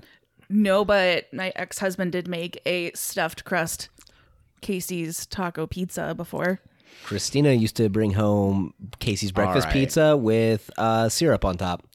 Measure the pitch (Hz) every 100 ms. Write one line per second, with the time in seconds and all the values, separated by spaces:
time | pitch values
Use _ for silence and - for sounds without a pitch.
0 | - _ _ _ _ 208 208 190 202 202
1 | 185 170 - - 185 - 185 - 196 185
2 | 180 180 180 170 175 - - 180 170 -
3 | - - 165 - - 180 165 - - _
4 | - _ _ _ _ _ - 190 - 180
5 | 165 170 - - 180 170 160 - 180 -
6 | 160 165 170 - 175 185 - _ _ -
7 | - 101 - 135 147 127 110 - 110 101
8 | 107 101 107 104 98 98 90 - 98 -
9 | - 98 104 95 101 92 156 143 135 -
10 | 156 147 113 110 113 110 - - 113 113
11 | 113 - 165 110 98 87 92 87 -